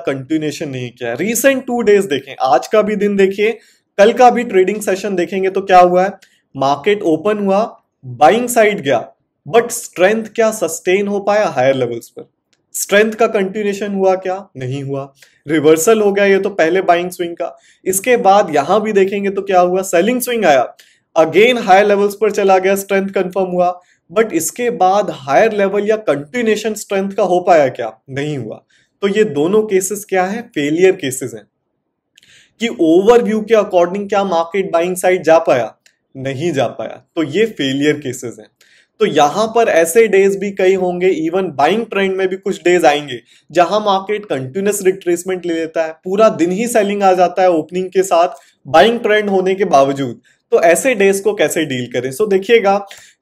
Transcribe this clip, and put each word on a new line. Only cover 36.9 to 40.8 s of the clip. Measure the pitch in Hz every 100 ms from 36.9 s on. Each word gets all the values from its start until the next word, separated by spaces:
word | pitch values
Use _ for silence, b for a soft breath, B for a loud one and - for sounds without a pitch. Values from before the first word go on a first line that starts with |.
| - _ 170
तो |
ये | 147 170 220
फेलियर | 220 135 139 147 147
केसेस | 131 123 120 107
हैं। | 104 _ b b b _
तो | 202
यहाँ | 151 143 175 220
पर | 233 226
ऐसे | 165 170 233 220
डेज | 190 196 196
भी | 202
कई | 196 185
होंगे, | 190